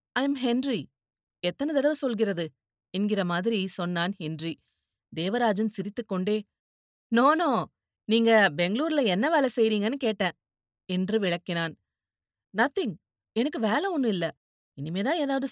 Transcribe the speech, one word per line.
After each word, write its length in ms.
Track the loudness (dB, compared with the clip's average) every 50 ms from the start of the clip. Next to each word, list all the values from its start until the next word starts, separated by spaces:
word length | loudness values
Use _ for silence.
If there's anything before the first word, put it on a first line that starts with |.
| _ _
"I 160 | _ -2 0 0
am 60 | -2
ஹென்றி. 560 | -2 0 0 0 0 0 -2 -2 -4 -4 -8 _ _ _ _ _ _ _ _ _ _
எத்தனை 340 | -6 -6 -4 -4 -4 -2 0
தடவை 220 | 2 2 2 2
சொல்கிறது?" 560 | 0 0 -2 0 0 0 0 0 -2 -4 -6 -8 _ _ _ _ _ _ _
என்கிற 360 | -4 -2 -2 0 0 0 0
மாதிரி 420 | 0 0 0 0 0 0 0 -2 -2
சொன்னான் 440 | -2 -4 -4 -2 -2 -2 -2 -2
ஹென்றி. 480 | -4 -4 -6 -8 -6 -6 -6 -8 -8 -8 _ _ _ _ _ _ _ _ _ _ -8
தேவராஜன் 540 | -4 -4 -2 0 0 2 2 2 0 0 -2
சிரித்துக்கொண்டே, 760 | -2 -4 -6 -6 -8 -8 -8 -6 -4 -4 -2 -2 -2 -2 -4 -8 _ _ _ _ _ _ _ _ _ _ _ _ 2
"No, 160 | 4 6 6 4 4
no, 240 | 2 2 0 0 -2 -4 _ _ _ _ _ _ _
நீங்க 460 | 0 2 4 4 6 6 6 6 4 2
பெங்களூர்ல 500 | 2 0 0 0 0 -2 0 0 2 2
என்ன 240 | 2 2 2 2 2
வேலை 200 | 2 2 2 2 2
செய்றீங்கன்னு 380 | 2 2 2 2 2 0 -2 -2
கேட்டேன்" 380 | -2 -2 -4 -2 -2 -2 -4 -4 -6 _ _ _ _ _ _ _ _ _
என்று 340 | -6 -2 -2 -2 0 0 0
விளக்கினான். 560 | 0 0 0 -2 -4 -4 -4 -2 -2 -4 -6 -10 _ _ _ _ _ _ _ _ _ _ _ _ _ _ -2 0
"Nothing. 360 | 0 0 0 -2 -4 -4 -6 -8 _ _ _ _ _ _
எனக்கு 280 | _ -2 -2 -2 -2 -2
வேலை 300 | -2 0 0 0 0 0
ஒண்ணும் 220 | -2 0 0 0
இல்ல. 200 | 0 0 -2 -4 -6 _ _ _ _ _ _ _ _ -12
இனிமேதான் 340 | -10 -6 -4 -2 -2 0 0
ஏதாவது 320 | 0 0 -2 -2 -2 -2 -2